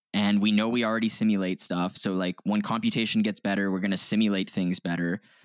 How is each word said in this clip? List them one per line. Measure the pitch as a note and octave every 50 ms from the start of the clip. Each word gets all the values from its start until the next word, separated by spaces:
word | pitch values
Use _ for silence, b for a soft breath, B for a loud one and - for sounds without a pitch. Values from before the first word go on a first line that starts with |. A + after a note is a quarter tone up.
| _ _ -
and | G2 G#2 G2+ G#2 G2+
we | G2 G#2+
know | G#2+ G#2 A2 A#2
we | A#2+ B2 A#2
already | A2 A2 A2 A2 A2
simulate | - - A2+ G#2+ G#2 G2 F#2+ F#2 F#2 -
stuff. | - - F2+ F2 F2 F#2 - -
So, | - G#2+ F#2+
like, | F#2 F#2 F2+ F2+ - -
when | G2 G#2 G#2+
computation | G2+ - A2+ A2+ A2 A#2 G#2+ A#2+ A2+ G#2+ - A2+
gets | G#2+ G#2+ G2 -
better, | - G2+ G2 G2+ G2 G2
we're | F#2+ F#2
gonna | F#2 G2+ G2 F#2
simulate | - - - G#2+ A2 G#2+ G2+ F#2+ F#2+ -
things | - - F#2 F2 F2+ -
better. | - F2+ E2+ E2+ E2+ E2+ E2+ - B B B B B